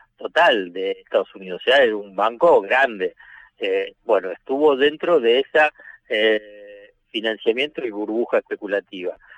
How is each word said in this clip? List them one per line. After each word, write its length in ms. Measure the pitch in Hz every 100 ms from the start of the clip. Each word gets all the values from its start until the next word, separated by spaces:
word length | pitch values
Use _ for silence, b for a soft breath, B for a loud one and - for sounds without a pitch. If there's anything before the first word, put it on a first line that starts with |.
| B _
total 560 | 104 151 170 117 90
de 200 | 87 95
Estados 420 | 95 - 104 95
Unidos, 260 | 101 95 90
o 40 |
sea, 180 | - 139
era 120 | 123
un 220 | 107 101 95
banco 460 | 110 117 170 131
grande, 540 | 98 127 135 104 90 - B B B _
eh, 340 | 101 95 98 -
bueno, 260 | - 101 92
estuvo 460 | - - 135 151 135
dentro 440 | 143 156 170 165
de 200 | 113 123
esa, 340 | 135 160 151 B B B -
eh, 840 | 113 110 107 107 104 101 101 104 _ _
financiamiento 760 | 113 110 107 113 117 151 -
y 60 | 127
burbuja 480 | 104 104 110 135 110
especulativa. 800 | - - 101 101 - 95 87 - B